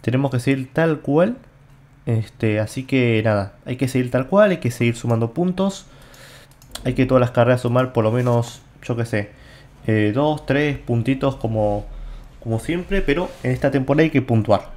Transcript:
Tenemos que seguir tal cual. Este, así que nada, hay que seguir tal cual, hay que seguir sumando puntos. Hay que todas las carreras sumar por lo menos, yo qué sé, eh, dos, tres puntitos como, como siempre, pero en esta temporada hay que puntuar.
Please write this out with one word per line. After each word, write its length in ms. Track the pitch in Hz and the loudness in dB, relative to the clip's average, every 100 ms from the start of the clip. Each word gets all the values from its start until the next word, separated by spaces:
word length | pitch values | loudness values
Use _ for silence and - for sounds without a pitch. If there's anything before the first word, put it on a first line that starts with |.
Tenemos 300 | - 127 139 | 0 0 0
que 80 | 123 | -2
seguir 320 | 127 135 127 | 0 -2 -2
tal 260 | - 165 151 | 0 0 0
cual. 380 | - 147 190 247 - - - - - - - | 0 2 2 -2 -14 -20 -20 -20 -20 -12 -2
Este, 540 | 113 104 - 110 107 | -2 -2 -2 0 0
así 240 | 104 - | -2 -6
que 380 | 131 135 123 110 | -2 2 4 2
nada, 300 | 110 104 98 - - | 2 0 -2 -10 -12
hay 100 | 123 | -4
que 100 | 127 | -2
seguir 220 | 131 123 | -2 0
tal 180 | 151 131 | -2 0
cual, 240 | 196 208 | 4 4
hay 60 | 175 | 2
que 140 | 123 | -2
seguir 240 | - 117 117 | 0 0 0
sumando 380 | 120 113 117 | -2 0 0
puntos. 520 | 156 180 185 196 196 - - - - - - - - - - | 0 -2 0 -2 -4 -16 -20 -20 -20 -20 -20 -20 -20 -20 -8
Hay 100 | 127 | -4
que 120 | 123 131 | 0 2
todas 160 | 131 | 4
las 100 | 120 | 2
carreras 300 | 123 117 123 | 2 2 2
sumar 320 | 120 123 127 | 2 0 0
por 100 | 120 | 0
lo 80 | 110 | 0
menos, 500 | 120 123 120 117 - - - | 0 0 0 -2 -10 -20 -18
yo 120 | - 117 | -8 -4
qué 100 | 117 | -2
sé, 240 | 107 101 - - - - - - | -2 -4 -12 -20 -20 -20 -10 0
eh, 240 | 110 107 113 | 2 2 2
dos, 300 | 151 151 - | 0 0 -2
tres 320 | 135 147 131 | 0 0 -2
puntitos 560 | - 117 113 135 139 135 | -2 -2 0 0 -2 -2
como, 500 | 113 110 104 104 - - - - - - | -4 0 0 -2 -6 -14 -14 -16 -18 -14
como 180 | 113 110 | -4 -4
siempre, 420 | - 170 175 196 | -2 -4 -2 -2
pero 280 | 143 147 180 - | 2 0 -2 -4
en 80 | 127 | -4
esta 200 | 127 143 | 0 0
temporada 320 | 139 131 143 | 0 0 2
hay 60 | 160 | 4
que 120 | 143 | 2
puntuar. 500 | 120 117 107 104 - | 2 0 4 0 0